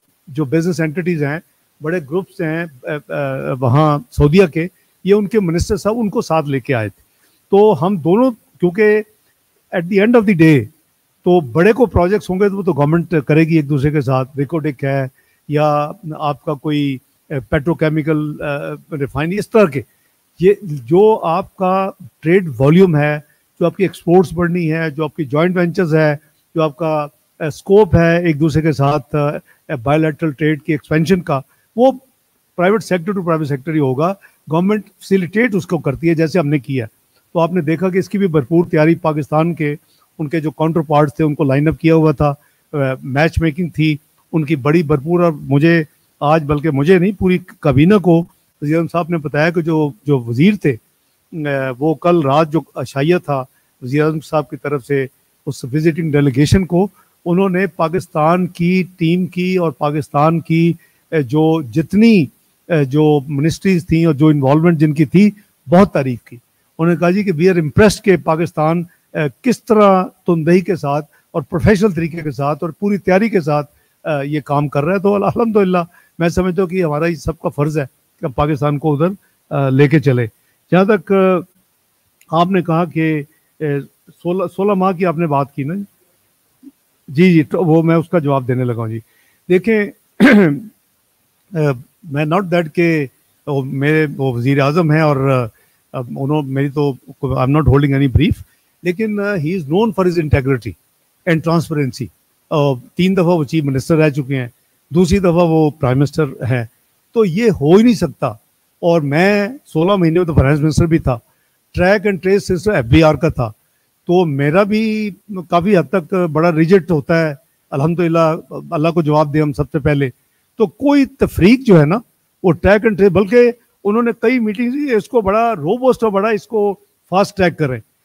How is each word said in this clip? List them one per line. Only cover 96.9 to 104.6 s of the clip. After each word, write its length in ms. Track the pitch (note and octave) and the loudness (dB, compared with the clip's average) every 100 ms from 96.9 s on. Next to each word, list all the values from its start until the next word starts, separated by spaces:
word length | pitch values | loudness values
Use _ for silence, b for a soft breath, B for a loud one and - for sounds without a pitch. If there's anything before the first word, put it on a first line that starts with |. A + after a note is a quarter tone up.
| A#2+ - - | -4 -14 -10
I'm 260 | C3 C3 C3 D3+ | -4 -2 0 2
not 80 | C#3 | 4
holding 220 | C3+ C#3+ | 4 2
any 260 | C#3 C#3 B2+ | 2 2 2
brief, 260 | E3+ - - _ _ _ | 0 -2 -10 _ _ _
लेकिन, 340 | F3 F3 A3 G3+ | -6 -4 -4 -4
uh, 180 | G3+ G3 | -4 -4
he 240 | D3 F#3+ | -4 -6
is 40 | |
known 300 | C#3 F3 A3+ | -2 -2 0
for 100 | F#3+ F3+ | 0 -2
his 100 | E3+ | 0
integrity 540 | D3+ D3 C3 B2+ G#2+ E2 _ _ _ _ F3+ | 0 0 0 -4 -6 -16 _ _ _ _ -2
and 140 | D#3+ | -2
transparency। 640 | D#3+ E3 C#3+ D3+ C3+ - A2+ _ _ _ - | 0 -2 -2 -4 -4 -6 -12 _ _ _ -4
अ, 360 | D#3 C#3+ B2+ - - | 0 0 -2 -6 -2
तीन 180 | F3+ | 0
दफ़ा 80 | F#3+ | 2
वो 220 | E3+ F3 | 2 0
chief 200 | C#3 D#3+ | 0 -4
minister 300 | C#3+ C3 - | -2 -4 0
रह 160 | D#3+ D#3 | 2 2
चुके 260 | C#3 B2+ C3+ | 0 -6 -6
हैं, 160 | A#2+ _ | -8 _